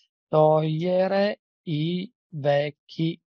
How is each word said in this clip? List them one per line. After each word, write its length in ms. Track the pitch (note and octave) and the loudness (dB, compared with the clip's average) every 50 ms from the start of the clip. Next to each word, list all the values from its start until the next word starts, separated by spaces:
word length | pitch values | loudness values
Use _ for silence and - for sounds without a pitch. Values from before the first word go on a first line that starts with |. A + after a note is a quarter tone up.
| _ _ _ _ _ _ | _ _ _ _ _ _
togliere 1120 | D#3 D#3 D#3 D#3 D#3 D#3 D#3+ D#3 D#3 D#3 F3 F3+ F3+ F#3 F#3+ F#3+ G3 G3 G3+ G#3 - - _ _ _ _ | 2 4 4 4 4 2 2 0 -2 -2 -2 0 0 0 0 0 0 0 0 -2 -4 -8 _ _ _ _
i 460 | _ F3+ D3+ D3 D#3 E3+ F3+ F3+ F3+ - _ _ _ _ | _ -6 -4 -2 -2 -2 -4 -6 -8 -10 _ _ _ _
vecchi 880 | E3+ D3 C3+ C#3+ C#3+ C#3+ D3 D3+ - _ _ - - - D#3+ E3 F3 - _ _ _ | -10 -4 -2 0 0 0 0 -4 -8 _ _ -12 -6 -4 -2 -2 -4 -6 _ _ _